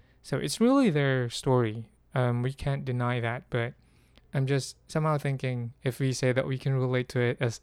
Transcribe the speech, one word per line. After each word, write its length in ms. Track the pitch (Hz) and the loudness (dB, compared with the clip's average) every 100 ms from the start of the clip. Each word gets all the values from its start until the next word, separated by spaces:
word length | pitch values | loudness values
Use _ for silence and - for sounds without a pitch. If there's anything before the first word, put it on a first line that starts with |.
| - _ | -20 _
So 160 | - 139 | -6 -4
it's 220 | 147 - | -4 2
really 300 | 233 277 247 | 4 6 4
their 400 | 151 139 131 120 | 4 2 2 -2
story. 600 | - - 127 117 110 110 _ _ | -2 2 2 2 -2 -10 _ _
Um, 280 | 135 123 120 | 0 0 0
we 120 | 127 | -2
can't 320 | 139 143 139 139 | -4 -4 -4 -2
deny 340 | 123 120 123 | -2 -2 -2
that, 240 | 117 123 - | -2 -6 -4
but 240 | 123 117 - _ _ _ _ _ | -2 -2 -6 _ _ _ _ _
I'm 120 | 143 135 | -2 0
just 320 | 139 - - - | 0 -2 -12 -6
somehow 300 | 160 156 151 | -2 0 0
thinking 560 | 143 135 131 123 117 - | -2 -4 -4 -4 -6 -6
if 160 | 131 - | -6 -2
we 140 | 135 | -2
say 180 | 123 131 | 0 2
that 160 | 127 135 | 2 0
we 100 | 131 | -2
can 160 | 139 | 0
relate 360 | 135 127 127 123 | 0 0 0 0
to 100 | 127 | 0
it 180 | 120 - | 0 0
as 220 | 123 - | -4 -4